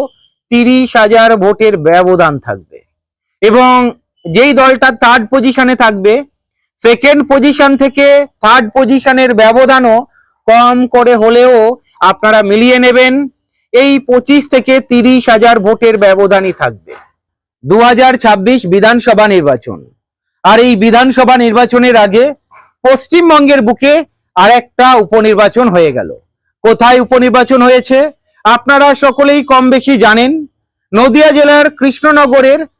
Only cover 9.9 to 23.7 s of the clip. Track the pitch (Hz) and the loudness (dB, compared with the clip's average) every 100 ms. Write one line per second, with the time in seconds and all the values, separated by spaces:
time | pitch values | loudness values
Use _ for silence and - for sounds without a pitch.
9.9 | 226 262 _ _ _ - 226 240 247 247 | -2 -4 _ _ _ 0 2 2 0 -2
10.9 | 247 240 240 220 240 254 240 220 247 _ | 0 0 0 2 2 2 2 0 -4 _
11.9 | - 185 190 214 214 202 214 247 254 247 | -6 -4 -2 0 0 0 0 0 0 0
12.9 | 247 254 269 277 _ _ _ _ 240 277 | 2 0 -2 -6 _ _ _ _ -2 0
13.9 | 277 269 247 247 285 277 262 240 262 - | -2 -2 -2 0 -2 0 -2 0 -2 0
14.9 | 240 254 254 240 220 233 233 196 226 233 | -2 0 0 0 0 2 0 0 0 -2
15.9 | 220 202 190 196 196 190 - 131 104 80 | 0 0 2 0 0 -4 -6 -8 -8 -20
16.9 | - _ _ _ _ _ _ 135 208 240 | -20 _ _ _ _ _ _ -4 0 2
17.9 | 240 262 254 226 208 190 254 180 190 214 | 2 0 0 0 0 0 -2 -2 0 0
18.9 | 240 240 214 214 185 143 127 - 85 65 | 0 0 0 0 0 -2 -4 -6 -18 -18
19.9 | _ _ _ _ _ 175 220 247 220 226 | _ _ _ _ _ 0 2 2 0 0
20.9 | 233 262 262 247 254 233 226 240 247 247 | 2 0 0 0 0 0 0 0 0 0
21.9 | 233 208 208 277 277 _ _ _ _ 254 | 2 0 0 -2 -4 _ _ _ _ -2
22.9 | 262 - 339 339 302 285 277 220 | -2 0 -2 2 2 2 0 -2